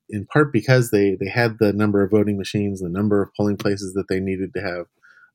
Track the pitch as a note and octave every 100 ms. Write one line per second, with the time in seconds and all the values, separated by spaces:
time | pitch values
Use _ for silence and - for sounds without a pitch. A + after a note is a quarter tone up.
0 | - G#2+ - D3 D3 A2 A#2 B2+ A#2 G2+
1 | G2+ F#2+ G2 B2 A#2 G#2+ G#2+ G2+ G#2+ G2+
2 | G2 G#2+ G#2 G2+ F#2 G#2 G2+ F#2+ F2+ F#2
3 | G#2 G2+ F#2+ - G#2 G2 G#2 G2+ F#2+ G2
4 | F#2+ F#2+ F#2+ F#2 F#2 F#2 F#2+ F2 F2 _
5 | - _ _